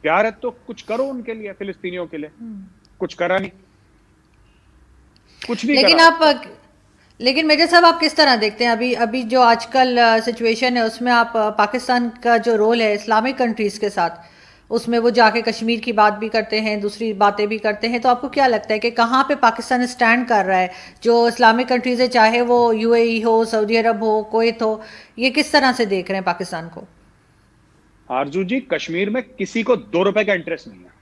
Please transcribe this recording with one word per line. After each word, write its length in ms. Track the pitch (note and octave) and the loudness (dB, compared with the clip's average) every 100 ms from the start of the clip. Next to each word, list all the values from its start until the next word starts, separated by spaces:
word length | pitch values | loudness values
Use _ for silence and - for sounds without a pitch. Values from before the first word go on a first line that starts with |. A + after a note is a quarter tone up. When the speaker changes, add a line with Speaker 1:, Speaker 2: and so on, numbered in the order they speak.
Speaker 1:
प्यार 240 | D3+ F3 A3 | 0 0 0
है 60 | |
तो 180 | A3 B3 | -4 -10
कुछ 320 | - - A3+ | -10 -18 -18
करो 220 | - A3+ | -8 -6
उनके 300 | C#4 C4 A#3 | -6 -6 -12
लिए, 180 | A3+ G#3 | -12 -14
फिलिस्तीनियों 540 | F#3+ G3+ F#3 F3+ F3+ E3+ | -12 -12 -10 -10 -10 -10
के 120 | D#3 | -12
लिए। 120 | D3+ _ | -14 _
Speaker 2:
हम्म। 240 | A#3 G3+ F#3+ _ _ _ | -16 -16 -18 _ _ _
Speaker 1:
कुछ 160 | F3+ | -12
करा 240 | - F3 F#3+ | -6 -2 -2
नहीं, 120 | F#3+ _ _ _ _ _ _ _ _ _ _ _ _ _ _ _ _ _ _ _ - | -4 _ _ _ _ _ _ _ _ _ _ _ _ _ _ _ _ _ _ _ -10
कुछ 200 | A#3+ A#3 | -6 0
नहीं 100 | C#4 | 2
Speaker 2:
लेकिन 220 | C#4 D#4+ | 4 8
Speaker 1:
करा। 80 | E4 | 6
Speaker 2:
आप, 360 | E4 D#4 C#4+ - - _ _ _ _ _ _ | 6 2 2 -6 -20 _ _ _ _ _ _
लेकिन 260 | A#3+ C4+ D#4 | -2 0 2
मेजर 200 | D4+ E4+ | 2 4
साहब, 180 | F4 | 6
आप 160 | E4+ E4 | 6 4
किस 160 | D#4 - | -2 2
तरह 200 | D4 A#3+ | 2 4
देखते 280 | G#3+ G#3 | 0 0
हैं 60 | A#3+ | 0
अभी, 240 | A3+ B3 | 0 -2
अभी 280 | A#3+ A3+ B3+ | -2 -2 -2
जो 180 | A3+ B3+ | -2 4
आजकल, 580 | A#3+ A#3 - C4 B3+ A#3+ | 4 4 0 0 2 4
अ, 200 | A#3 A3 | 4 4
situation 580 | A3+ A#3 A#3 A3+ B3+ B3 | 0 -2 -2 0 0 0
है, 60 | |
उसमें 300 | A3 A3 B3 | -2 -2 2
आप, 200 | A#3+ A#3 A3+ | 2 2 0
अ, 140 | G#3+ | -2
पाकिस्तान 600 | G#3+ G#3 B3 - B3 A#3+ | 0 0 -2 -2 0 -2
का 280 | - A#3+ A#3 | -2 2 2
जो 180 | A#3+ A3 | 2 2
role 260 | A3 A#3 | 2 2
है 120 | A3 | 0
Islamic 420 | G#3 G#3+ A3 A#3+ C4+ | -2 0 0 0 -2
countries 420 | A#3+ A3 G#3 - | -2 0 -4 -2
के 120 | G#3 | -4
साथ, 200 | G3 E3+ - - - - _ _ | -2 -4 -4 -20 -20 -20 _ _
उसमें 280 | A#3 A#3 A#3 | -6 -2 0
वो 120 | A#3 | 2
जाके 320 | A#3 A3 A3+ | 4 2 2
कश्मीर 380 | A3+ A3 A3+ A#3 | -4 -4 -4 -4
की 120 | A#3+ | -2
बात 220 | G#3+ G#3 | 2 2
भी 140 | G#3 A3 | 2 -4
करते 320 | A3 G#3+ G#3+ | -4 -2 -4
हैं, 200 | A3 G#3 | -2 -4
दूसरी 320 | G3+ G#3 A3+ | -6 -6 -6
बातें 360 | G3 G3+ G3+ G#3 | 2 0 2 -4
भी 100 | G#3+ | -2
करते 280 | G#3+ G#3 A#3 | -4 -4 -4
हैं, 140 | A#3+ | 0
तो 80 | B3 | 0
आपको 200 | B3 C#4 | 0 -2
क्या 180 | C#4 C4 | 0 0
लगता 260 | A3 - | 0 -2
है 60 | G#3+ | -4
कि 120 | A#3+ | -2
कहाँ 340 | A#3 A#3 C4 | -2 0 0
पे 100 | C4+ | 0
पाकिस्तान 520 | D4 A3+ A3+ A#3 B3+ B3 | 2 0 0 -4 -2 -2
stand 420 | - A3+ A#3+ B3 | 0 2 2 2
कर 160 | G#3+ | 0
रहा 140 | F#3 F#3 | 2 0
है? 120 | F3+ - - - | -2 -6 -20 -6
जो 260 | A#3 A#3 A#3 | 0 2 2
Islamic 400 | A#3 A#3 A3+ B3 | 4 2 4 0
countries 320 | B3+ B3+ B3 | -2 -2 -2
है, 80 | B3+ | 0
चाहे 340 | B3 A3 A#3+ | 4 4 2
वो 300 | A#3+ A#3+ A#3+ | 2 2 2
यूएई 480 | A3 A3+ A#3 A#3 A3+ | 2 2 2 2 0
हो, 240 | A3+ A3+ | 2 2
Saudi 320 | A3+ A3 G#3+ A3+ | 0 -2 0 0
Arab 260 | A3+ G#3+ | 0 0
हो, 200 | A3 G#3+ | 0 -2
Kuwait 400 | G#3+ A3+ A3+ A3+ | -2 0 0 0
हो, 200 | A3 A3 - - - - | -4 -4 -10 -20 -20 -4
ये 120 | B3+ | -2
किस 220 | C4+ D4 | 0 0
तरह 200 | D4 C4+ | 2 2
से 140 | B3 A3 | 0 -2
देख 220 | F#3+ F3 | -2 -4
रहे 80 | G3 | -6
हैं 80 | |
पाकिस्तान 440 | F#3 F3 F#3 E3+ E3 | -4 -6 -8 -10 -12
को? 160 | - - _ _ _ _ _ _ _ _ _ _ _ _ | -18 -20 _ _ _ _ _ _ _ _ _ _ _ _
Speaker 1:
आरजू 340 | B2+ C#3+ E3+ | -6 -4 -4
जी, 160 | F#3 C4 | -4 -6
कश्मीर 500 | B3 D#3 - E3 G3+ | -4 -8 -6 -6 -4
में 120 | B3 | -6
किसी 400 | B3 - F#3+ A3+ | -8 -10 -6 -4
को 140 | A3 A3 | -2 -2
दो 260 | - E3+ | -2 -2
रुपए 220 | F#3+ G#3 | 0 0
का 100 | G#3 | -2
interest 340 | F#3 D#3+ D#3+ - | -4 -4 -10 -12
नहीं 100 | F#2+ | -20
है। 140 | - _ | -20 _